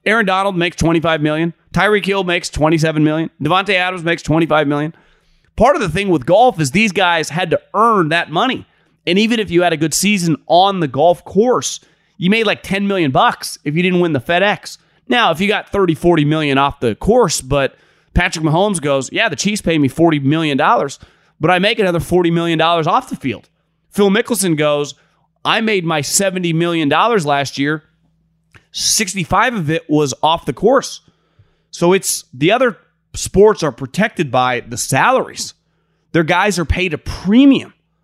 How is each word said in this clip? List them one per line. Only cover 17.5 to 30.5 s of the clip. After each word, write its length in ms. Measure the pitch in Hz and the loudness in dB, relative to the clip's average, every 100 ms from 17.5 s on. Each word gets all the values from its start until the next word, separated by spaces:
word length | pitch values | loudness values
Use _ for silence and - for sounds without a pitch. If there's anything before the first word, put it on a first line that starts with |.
| 143 135 - _ _ _ | -2 -2 -6 _ _ _
Patrick 300 | 180 175 170 | -2 0 -2
Mahomes 360 | 156 160 208 175 | 0 2 0 0
goes, 320 | 143 139 127 | -2 -2 -2
"Yeah, 160 | 185 220 | -2 -2
the 80 | 143 | -2
Chiefs 260 | 202 214 | -4 -2
pay 160 | 170 165 | 0 0
me 80 | 135 | 0
forty 320 | - 165 147 | 2 2 2
million 380 | 135 156 156 135 | 0 0 0 0
dollars, 420 | 165 196 143 - - _ _ - | 2 0 -2 -10 -20 _ _ -4
but 120 | 156 | 0
I 80 | 180 | 2
make 180 | 202 226 | 0 0
another 220 | 185 170 | 0 -2
forty 320 | 143 175 170 | 0 0 2
million 260 | 165 170 160 | 0 0 0
dollars 300 | 165 170 156 | 2 0 0
off 220 | 233 - | 0 -2
the 60 | - | -8
field." 320 | 135 98 _ _ _ _ _ | -8 -8 _ _ _ _ _
Phil 200 | - 202 | 0 2
Mickelson 460 | 208 233 233 190 151 | 2 0 -2 -2 0
goes, 380 | 151 147 143 - _ _ _ _ | 0 -2 -4 -10 _ _ _ _
"I 160 | 143 202 | -2 0
made 240 | 220 202 | 0 -2
my 160 | 165 156 | -2 -2
seventy 520 | 135 - 196 185 175 | -2 -2 -2 -2 -2
million 360 | 160 170 165 147 | 0 0 0 0
dollars 360 | 151 220 226 | 2 2 0
last 340 | 147 139 139 - | 0 -2 -2 -4
year. 260 | 139 156 - _ _ _ _ _ _ - _ | -4 -4 -10 _ _ _ _ _ _ -20 _
Sixty-five 800 | - - - 180 190 156 185 247 | -6 -2 -2 -4 -6 -2 0 0
of 160 | 226 151 | -2 -4
it 180 | 165 - | -4 0
was 260 | 151 143 - | 0 0 -2
off 260 | 151 165 | -2 -2
the 60 | - | -4